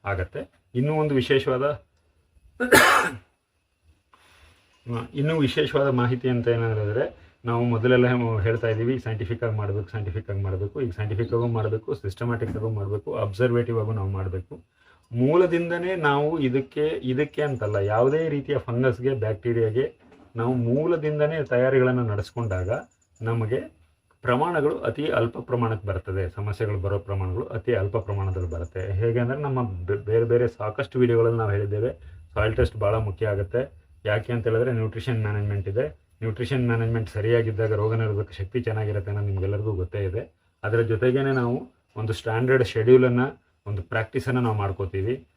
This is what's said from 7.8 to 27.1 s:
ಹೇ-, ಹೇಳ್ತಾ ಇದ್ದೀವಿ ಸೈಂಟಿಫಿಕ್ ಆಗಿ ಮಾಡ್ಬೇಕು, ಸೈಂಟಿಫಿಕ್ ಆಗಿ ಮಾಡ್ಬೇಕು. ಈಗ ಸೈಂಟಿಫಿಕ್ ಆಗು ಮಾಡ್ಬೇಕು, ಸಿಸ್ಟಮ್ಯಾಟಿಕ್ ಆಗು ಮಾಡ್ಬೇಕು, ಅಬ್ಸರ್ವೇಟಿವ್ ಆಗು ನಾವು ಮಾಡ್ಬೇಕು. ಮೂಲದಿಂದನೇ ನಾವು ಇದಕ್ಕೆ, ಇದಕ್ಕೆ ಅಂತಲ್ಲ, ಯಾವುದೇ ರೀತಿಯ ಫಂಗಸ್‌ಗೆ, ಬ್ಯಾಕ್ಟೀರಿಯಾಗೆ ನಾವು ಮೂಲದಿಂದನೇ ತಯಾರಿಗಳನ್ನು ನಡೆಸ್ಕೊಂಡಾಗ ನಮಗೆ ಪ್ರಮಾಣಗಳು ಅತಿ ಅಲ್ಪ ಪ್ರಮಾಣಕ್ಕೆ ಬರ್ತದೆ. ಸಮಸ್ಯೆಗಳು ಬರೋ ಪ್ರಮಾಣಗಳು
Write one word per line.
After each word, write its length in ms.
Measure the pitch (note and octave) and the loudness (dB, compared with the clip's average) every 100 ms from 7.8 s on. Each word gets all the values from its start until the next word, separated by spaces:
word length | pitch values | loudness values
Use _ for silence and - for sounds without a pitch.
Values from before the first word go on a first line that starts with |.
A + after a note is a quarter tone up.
| B2 B2 B2 | 4 6 6
ಹೇ-, 360 | B2 A#2 A2 | 2 0 0
ಹೇಳ್ತಾ 260 | G2+ A2+ A2+ | 0 0 0
ಇದ್ದೀವಿ 300 | A2 A#2 B2+ | 0 0 -2
ಸೈಂಟಿಫಿಕ್ 440 | A2+ G#2+ F2+ A#2 | -4 -6 -4 -4
ಆಗಿ 140 | A#2 G#2+ | -4 -2
ಮಾಡ್ಬೇಕು, 320 | G2+ G2+ G2 | -4 -4 -6
ಸೈಂಟಿಫಿಕ್ 420 | A2 G2+ F2+ - | -6 -6 -6 -6
ಆಗಿ 120 | G2 | -4
ಮಾಡ್ಬೇಕು. 380 | F#2+ F#2+ G2+ D3+ | -4 -4 -6 -4
ಈಗ 100 | B2 | -6
ಸೈಂಟಿಫಿಕ್ 420 | F#2 G#2+ G2+ A#2 | -4 -4 -2 -2
ಆಗು 140 | A#2 A#2+ | 0 0
ಮಾಡ್ಬೇಕು, 480 | A2+ G#2+ A2 - | 0 -2 -2 -4
ಸಿಸ್ಟಮ್ಯಾಟಿಕ್ 600 | C#3+ G2 - A#2 A#2 A2+ G#2+ | -6 -6 -4 -4 -2 -4 -4
ಆಗು 120 | A2+ | -4
ಮಾಡ್ಬೇಕು, 460 | G#2 G2 G#2 - | -4 -4 -6 -6
ಅಬ್ಸರ್ವೇಟಿವ್ 680 | - G2+ G2 B2 A#2+ A#2+ A2+ | -4 -4 2 2 2 0 -2
ಆಗು 120 | G#2+ | -2
ನಾವು 180 | G#2+ F#2+ | -2 -2
ಮಾಡ್ಬೇಕು. 540 | F#2+ F#2+ F#2 - - _ _ _ _ _ | -4 -4 -6 -10 -18 _ _ _ _ _
ಮೂಲದಿಂದನೇ 840 | A#2+ C3 F3 F3+ E3+ E3+ E3+ F3+ F#3 | 0 4 4 4 2 -2 -2 -2 0
ನಾವು 420 | D3+ C#3+ D3 D#3+ | 2 2 2 0
ಇದಕ್ಕೆ, 600 | C3 C3+ C3+ D3 D3+ E3 | 0 0 -2 -2 -2 -2
ಇದಕ್ಕೆ 400 | B2+ B2+ D3 - | -2 -2 -2 -2
ಅಂತಲ್ಲ, 340 | D3 B2+ G#2 G#2 | -2 -2 -2 0
ಯಾವುದೇ 520 | G2 A2 C3 D3+ D#3+ | 2 4 4 4 0
ರೀತಿಯ 300 | C#3+ C3+ C#3 | -2 -2 -4
ಫಂಗಸ್‌ಗೆ, 560 | - A#2 C3 A2 B2+ | -2 0 2 2 -2
ಬ್ಯಾಕ್ಟೀರಿಯಾಗೆ 920 | B2+ G#2+ G#2 A#2+ A#2 A2 A2+ C#3+ - - - - A#2 | -2 -2 -2 -2 0 2 0 -2 -6 -20 -20 -12 -4
ನಾವು 180 | A#2 | -2
ಮೂಲದಿಂದನೇ 880 | B2+ A#2 C3 E3 E3 D3+ D3+ D3+ D#3+ | 0 2 2 2 0 0 0 0 0
ತಯಾರಿಗಳನ್ನು 580 | C3 B2 C3 C3+ B2+ B2+ | 0 2 4 4 4 2
ನಡೆಸ್ಕೊಂಡಾಗ 680 | A#2 G#2 F#2+ - A2+ F#2 F2+ B2+ - _ _ _ | 0 -2 -4 -6 -4 -2 -2 -4 -6 _ _ _
ನಮಗೆ 540 | A2+ A#2 G#2+ B2+ D#4 _ _ _ _ _ | -2 -2 0 -2 -6 _ _ _ _ _
ಪ್ರಮಾಣಗಳು 560 | B2 B2 F3 E3+ D3 - | 0 0 2 2 0 0
ಅತಿ 300 | - B2 D3+ | -4 -2 -2
ಅಲ್ಪ 300 | - A#2 - | 0 0 -4
ಪ್ರಮಾಣಕ್ಕೆ 500 | - A#2+ A2+ G#2+ G2+ | -4 -2 -2 -2 -4
ಬರ್ತದೆ. 400 | F2+ - F#2+ F2 | -6 -4 -4 -4
ಸಮಸ್ಯೆಗಳು 500 | - G#2 G2 G#2+ G2 | -4 -6 -2 -2 -2
ಬರೋ 200 | F#2+ G2+ | -2 -4
ಪ್ರಮಾಣಗಳು 460 | G2+ | -2